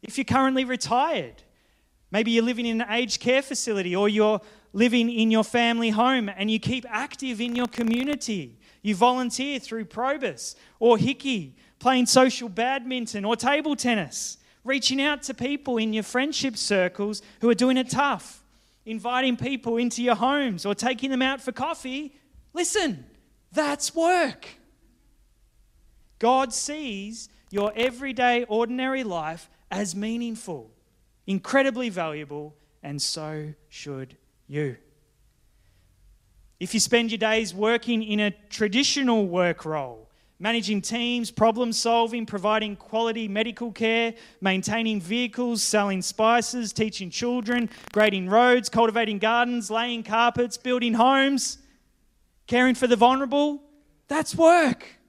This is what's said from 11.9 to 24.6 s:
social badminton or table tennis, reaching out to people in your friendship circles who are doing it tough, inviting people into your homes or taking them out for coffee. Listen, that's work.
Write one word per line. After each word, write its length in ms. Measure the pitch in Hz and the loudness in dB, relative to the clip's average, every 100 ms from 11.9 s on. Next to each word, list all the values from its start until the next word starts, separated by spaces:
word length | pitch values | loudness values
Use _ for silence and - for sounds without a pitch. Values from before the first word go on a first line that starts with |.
| 254 247 | 4 6
social 420 | 254 262 247 240 | 6 6 4 -8
badminton 760 | 180 240 269 247 254 233 208 | -2 -2 -2 -4 -6 -6 -4
or 120 | 202 226 | -2 0
table 400 | 240 285 302 285 | 2 0 0 -2
tennis, 640 | 247 220 156 - - - _ _ | 0 0 -2 -8 -10 -12 _ _
reaching 360 | 233 269 240 262 | -4 -2 0 0
out 220 | 285 294 | -2 -2
to 120 | - - | -6 -6
people 420 | 247 285 285 240 | -4 -4 -2 -2
in 160 | 220 | 0
your 80 | 214 | -2
friendship 560 | 208 247 285 302 269 220 | -2 -2 -2 -2 -4 -4
circles 640 | - 202 180 180 208 208 - - | 0 2 2 0 -6 -6 -12 -2
who 100 | 233 | 2
are 20 | |
doing 240 | 233 254 262 | 4 4 2
it 140 | 254 | 0
tough, 520 | - 277 214 - - _ _ _ _ | 0 0 -2 -8 -20 _ _ _ _
inviting 540 | - 220 208 247 262 240 | -12 -8 -2 0 0 0
people 400 | 247 269 233 233 | -4 -4 -2 0
into 240 | 247 233 | 0 0
your 140 | 240 220 | 2 2
homes 500 | 247 285 269 175 202 | 2 2 0 -2 -4
or 80 | |
taking 380 | 202 240 247 269 | -2 -2 -2 -2
them 100 | 262 | 0
out 180 | 262 262 | 0 -2
for 120 | - | -6
coffee. 640 | - 285 320 262 262 302 _ _ - _ | -6 -6 -6 -8 -10 -10 _ _ -20 _
Listen, 520 | 330 339 427 330 165 123 _ _ _ _ | -4 -2 0 0 -2 -10 _ _ _ _
that's 420 | - 302 285 - | -2 -2 -2 -4
work. 540 | 330 330 359 294 - - - | 0 2 4 2 -4 -18 -20